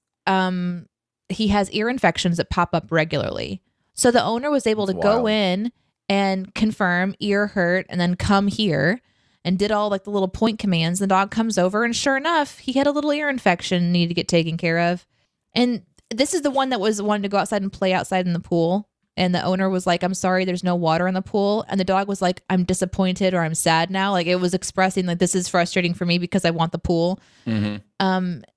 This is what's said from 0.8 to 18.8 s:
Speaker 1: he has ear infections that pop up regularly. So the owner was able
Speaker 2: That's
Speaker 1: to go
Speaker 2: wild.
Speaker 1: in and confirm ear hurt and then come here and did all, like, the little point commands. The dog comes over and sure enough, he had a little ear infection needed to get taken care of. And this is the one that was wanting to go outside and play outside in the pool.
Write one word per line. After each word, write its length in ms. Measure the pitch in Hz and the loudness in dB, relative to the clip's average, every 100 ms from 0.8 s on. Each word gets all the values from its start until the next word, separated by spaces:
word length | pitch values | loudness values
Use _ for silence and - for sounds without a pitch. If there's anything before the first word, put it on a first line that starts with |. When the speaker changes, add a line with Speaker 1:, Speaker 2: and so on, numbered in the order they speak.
| - _ _ _ _ | -12 _ _ _ _
Speaker 1:
he 180 | 196 214 | -2 2
has 240 | 208 196 | 2 2
ear 180 | 220 226 | -2 -2
infections 480 | 254 180 - 180 170 | 2 0 2 0 0
that 120 | - | -2
pop 200 | - 175 | -2 0
up 180 | 165 - | -2 0
regularly. 680 | 165 160 147 - - 60 196 _ _ _ | -2 0 -2 -4 -6 -8 -10 _ _ _
So 180 | - 247 | 2 4
the 120 | 233 | 4
owner 280 | 196 233 294 | 2 -2 0
was 160 | 277 220 | 0 0
able 180 | 214 196 | 0 -2
Speaker 2:
That's 120 | 185 | 0
Speaker 1:
to 40 | |
go 180 | 202 233 | 2 2
Speaker 2:
wild. 80 | 226 | 2
Speaker 1:
in 420 | 214 190 185 240 - _ _ - | 2 2 0 -4 -8 _ _ -2
and 440 | 196 196 190 185 | 0 0 -2 -6
confirm 640 | - 214 - 185 175 190 190 | -2 -2 2 0 2 0 -2
ear 280 | 208 202 208 | -2 0 0
hurt 380 | 202 175 185 - | 0 2 0 -2
and 100 | 180 | -2
then 160 | 175 180 | 0 0
come 320 | - 196 202 | 2 2 2
here 540 | 190 208 147 160 240 _ _ _ _ | 0 0 2 0 -2 _ _ _ _
and 140 | 175 185 | -4 0
did 140 | 202 | 0
all, 180 | 208 208 | 0 0
like, 140 | 196 | -2
the 80 | 208 | -2
little 160 | 202 190 | -2 -2
point 320 | - 226 220 | 0 -2 0
commands. 400 | 202 170 165 180 | 0 0 0 0
The 80 | 196 | 2
dog 240 | 190 196 | 2 2
comes 260 | 220 226 196 | -2 0 2
over 260 | 180 208 | 2 2
and 120 | 233 226 | 0 0
sure 220 | 277 269 | 0 0
enough, 400 | 311 330 285 - | 2 0 0 -6
he 140 | - | -2
had 140 | 262 285 | 0 2
a 40 | |
little 200 | 294 302 | 0 0
ear 160 | 294 294 | -2 -2
infection 640 | 262 202 175 - 180 175 | 0 0 0 0 0 2
needed 180 | 175 170 | 2 2
to 60 | 170 | -2
get 120 | - | 0
taken 300 | 170 165 165 | 0 0 -4
care 220 | 170 165 170 | -2 0 0
of. 160 | 175 - _ _ _ _ | -2 -8 _ _ _ _
And 300 | 226 247 226 - _ _ | -2 0 -2 -10 _ _
this 200 | 226 294 | -2 -2
is 80 | 359 | 0
the 100 | 285 | 0
one 180 | 269 262 | 0 0
that 100 | 240 | 0
was 200 | 214 208 | -2 -2
wanting 220 | 208 208 | -2 -2
to 60 | 196 | -2
go 80 | 196 | -2
outside 240 | 190 208 | -2 -4
and 100 | 196 | -4
play 220 | - 190 | -2 0
outside 340 | 185 - 190 180 | 0 -2 -2 -2
in 60 | |
the 60 | 175 | -4
pool. 500 | - 170 165 196 | -2 0 2 0